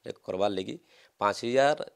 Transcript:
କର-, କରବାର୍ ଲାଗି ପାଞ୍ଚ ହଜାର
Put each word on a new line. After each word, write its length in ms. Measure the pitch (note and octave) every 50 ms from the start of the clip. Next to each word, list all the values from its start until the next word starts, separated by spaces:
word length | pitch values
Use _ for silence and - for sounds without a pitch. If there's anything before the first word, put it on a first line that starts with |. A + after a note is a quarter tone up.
କର-, 220 | _ - - _ _
କରବାର୍ 280 | - F#2+ F#2 G2 G#2 G2+
ଲାଗି 240 | F#2+ F#2+ G#2 - E3+ _ _ _ _ _ _ _ _
ପାଞ୍ଚ 180 | G2+ G2+ G2+ - -
ହଜାର 360 | A#2 A#2+ C3 C3+ C#3 D3+ - - - _